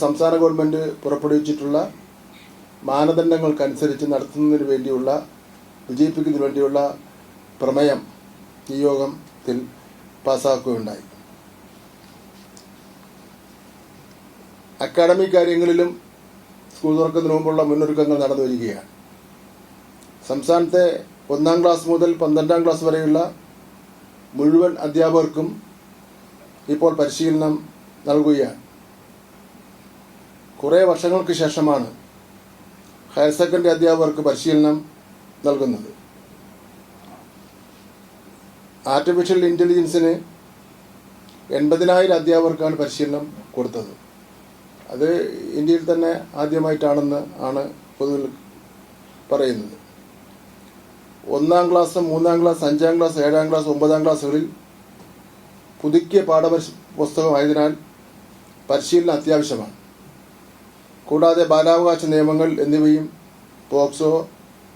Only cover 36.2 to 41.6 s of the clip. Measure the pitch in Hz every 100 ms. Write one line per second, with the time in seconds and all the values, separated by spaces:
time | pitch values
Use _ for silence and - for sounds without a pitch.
36.2 | - - - - - - - - - -
37.2 | - - - - - - - - - -
38.2 | - - - - - - 131 139 147 175
39.2 | 175 180 175 170 175 175 160 170 165 -
40.2 | - - - - - - - - - -
41.2 | - - - 135